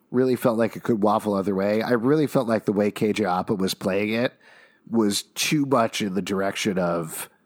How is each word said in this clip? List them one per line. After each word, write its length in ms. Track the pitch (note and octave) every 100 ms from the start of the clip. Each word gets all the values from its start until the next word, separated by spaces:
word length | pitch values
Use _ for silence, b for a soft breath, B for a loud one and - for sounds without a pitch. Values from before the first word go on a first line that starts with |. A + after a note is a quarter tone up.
| -
really 260 | B2 B2+ A#2+
felt 200 | B2+ A2+
like 180 | A2+ -
it 60 |
could 220 | - A2+
waffle 320 | G#2 G#2+ G#2 G2
either 180 | F#2+
way. 300 | F#2+ G2+ G#2+
I 80 | A2
really 340 | B2 A#2+ D#3 C#3+
felt 220 | C#3+ A#2
like 180 | A2 -
the 80 |
way 160 | G2+ G#2
K 220 | - G#2+
J 120 | G2+ G2
Apa 280 | F2+ F#2
was 200 | G#2 F#2+ -
playing 380 | G#2 F#2+ G#2+
it 200 | A2+ B2+ - b b b b -
was 320 | A2+ G#2+ G2+
too 460 | - - - D#3 C#3
much 340 | B2+ A2+ -
in 140 | G#2 F#2
the 60 |
direction 560 | F#2 G2 G2 - A2 F#2
of, 500 | F2 E2+ D#2+ - - _